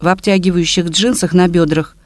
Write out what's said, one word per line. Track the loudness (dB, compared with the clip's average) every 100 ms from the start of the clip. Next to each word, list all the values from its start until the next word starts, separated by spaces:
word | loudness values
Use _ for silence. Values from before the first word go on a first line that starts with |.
в | -2
обтягивающих | -2 0 0 0 0 -2 -2 -2
джинсах | -2 -2 -2 0
на | 2 2
бёдрах, | 2 0 0 -4 _